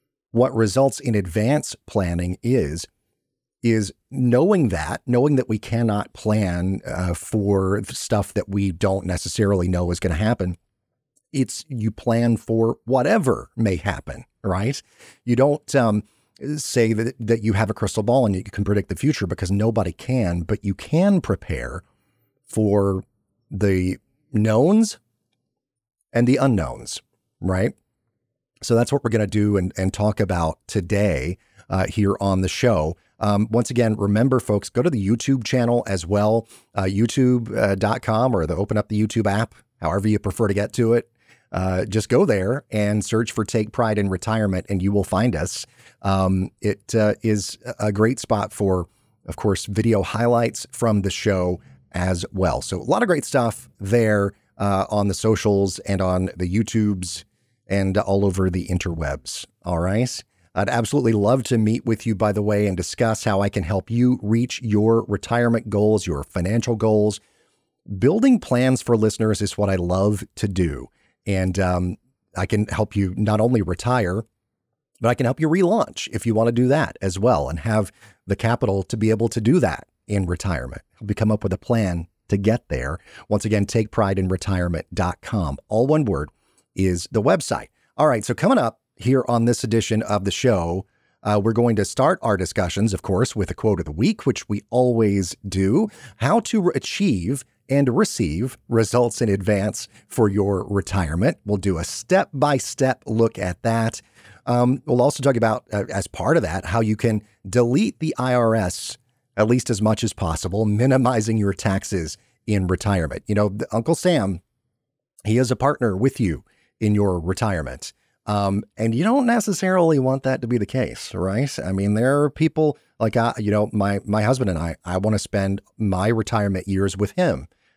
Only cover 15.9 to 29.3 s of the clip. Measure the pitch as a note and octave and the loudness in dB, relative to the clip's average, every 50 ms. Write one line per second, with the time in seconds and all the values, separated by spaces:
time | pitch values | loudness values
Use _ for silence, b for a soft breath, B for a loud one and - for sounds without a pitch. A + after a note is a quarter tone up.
15.9 | G#2 G#2 - _ _ _ _ _ _ - - C#3 D3+ D3 - - - B2 A2+ A2 | 2 0 -2 _ _ _ _ _ _ -14 -10 -8 -8 -8 -8 -4 0 2 2 2
16.9 | A2+ G#2 A2+ A#2 - - A2+ G#2 A#2 A2 G#2 A2 G2+ G2 A2 G2+ G#2+ - A2 F#2+ | 2 0 -2 -4 -4 -6 -2 0 0 0 2 0 2 2 0 0 -2 -4 -4 -2
17.9 | - A2+ G2+ A2 A#2+ C3+ B2 G#2 F#2+ F#2 F#2 - - - G2+ G2 G#2 G2+ F#2+ - | -2 -2 0 2 2 2 2 2 0 -2 -4 -8 -6 -4 -2 0 0 0 0 -4
18.9 | F#2 - - D3 D3 - G#3 - G#2 - - F2 G2 G2+ G#2+ A#2 G#2+ A2+ F#2 E2+ | -6 -2 0 0 0 0 -2 -4 -4 -4 -2 -2 0 2 2 0 0 0 -2 -2
19.9 | - - - - B2+ B2+ G#2+ F2 F2 F2 E2+ - G#2+ - - G2 F#2 - - - | -4 -8 -6 -4 -2 0 0 0 -2 -2 -2 -4 -4 -4 -2 -4 -4 -4 -6 -2
20.9 | - D#3+ F#3+ G3+ G3 F3+ - - G2 - - - D#2 B1+ - - - F2+ _ _ | 0 2 4 4 4 2 2 0 -4 -4 -2 -6 -6 -6 -6 -8 -10 -12 _ _
21.9 | _ _ _ _ _ _ _ _ _ _ _ - - A2 A2 G#2 G2+ G#2 G2 G2 | _ _ _ _ _ _ _ _ _ _ _ -8 -2 0 2 4 4 4 4 2
22.9 | F#2+ F#2 - _ _ _ _ _ _ _ _ - - F#2+ G#2 G2+ F#2+ F#2 F2+ F#2 | 0 -2 -4 _ _ _ _ _ _ _ _ -10 -6 0 2 2 2 2 2 0
23.9 | - - _ _ _ _ _ _ - G#2+ G#2+ A2 G#2+ A2+ C3+ F3 G#3+ A3 A3+ G3+ | -2 -4 _ _ _ _ _ _ 0 0 2 4 4 4 4 4 4 4 2 2
24.9 | - - _ _ _ _ _ _ _ _ _ _ _ _ _ _ _ _ _ _ | -2 -12 _ _ _ _ _ _ _ _ _ _ _ _ _ _ _ _ _ _
25.9 | _ _ _ _ - A#2+ A#2+ A#2+ C3+ C#3 C3+ C3+ A#2 F#2 D#2 B1+ A#1+ A1+ - - | _ _ _ _ -2 0 2 2 2 2 2 2 2 2 0 -2 -8 -12 -14 -14
26.9 | - - _ _ _ _ _ _ _ - G2 F#2 F#2 F#2 G#2+ - - _ _ _ | -14 -14 _ _ _ _ _ _ _ -8 -4 -2 0 0 0 -2 -2 _ _ _
27.9 | _ _ _ _ _ _ _ _ _ _ _ _ _ - - - A#2+ A2+ A#2+ - | _ _ _ _ _ _ _ _ _ _ _ _ _ -12 -2 0 2 2 2 2
28.9 | C#3 C#3+ - A#2 A2 A2 G#2 F#2 | 0 -2 -2 0 0 0 0 0